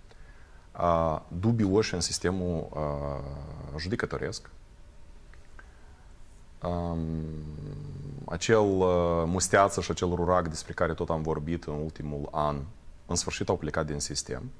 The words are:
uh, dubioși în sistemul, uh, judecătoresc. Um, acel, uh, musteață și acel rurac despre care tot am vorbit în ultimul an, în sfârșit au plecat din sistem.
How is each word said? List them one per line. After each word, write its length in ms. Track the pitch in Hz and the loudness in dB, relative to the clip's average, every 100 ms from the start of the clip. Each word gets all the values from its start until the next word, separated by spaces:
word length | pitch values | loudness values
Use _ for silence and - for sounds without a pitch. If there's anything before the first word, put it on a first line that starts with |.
| - - - - - - - - | -18 -18 -18 -18 -18 -20 -14 0
uh, 420 | 90 82 82 78 - | 2 4 2 0 -4
dubioși 680 | 87 107 117 101 98 107 | 0 2 4 4 4 4
în 60 | 90 | 0
sistemul, 680 | 82 - 87 95 90 82 - | -2 0 0 0 0 -2 -4
uh, 1040 | - 76 73 71 69 69 71 73 78 - 73 | -4 -2 -2 -4 -4 -6 -10 -10 -12 -10 -8
judecătoresc. 720 | 85 113 - - - - - - - - - - - - - - - - - - - - - - - - - - | -4 -2 -2 -4 -6 -6 -12 -18 -20 -20 -20 -18 -18 -18 -18 -18 -18 -18 -18 -20 -20 -20 -20 -20 -18 -20 -20 -8
Um, 360 | 90 87 87 85 80 80 78 78 78 76 - - - - - - | -4 -2 -2 -2 -2 -2 -4 -8 -10 -10 -10 -10 -10 -10 -10 -10
acel, 340 | - 85 - 113 | -8 -2 6 6
uh, 640 | 104 95 92 90 87 85 82 | 6 6 6 6 4 4 2
musteață 540 | 90 - 101 98 - | 2 6 8 8 6
și 100 | 87 | -2
acel 240 | 87 90 | 0 0
rurac 340 | 87 87 90 82 | 2 4 4 2
despre 240 | 78 - | -4 -6
care 220 | 85 85 | 0 0
tot 160 | 80 85 | 0 -2
am 120 | 80 | 0
vorbit 420 | 78 78 76 85 | 0 -2 -2 -4
în 100 | 80 | -4
ultimul 540 | 76 78 - 73 73 71 | -4 -4 -6 -6 -4 -4
an, 320 | 76 76 71 71 - - - - | 0 0 0 -4 -12 -16 -14 -4
în 100 | 87 | -2
sfârșit 320 | - - 98 | -2 -2 0
au 80 | 95 | 0
plecat 300 | 76 82 76 | 0 0 0
din 120 | 73 | -2
sistem. 520 | - 71 - 64 127 | -4 -6 -6 -6 -8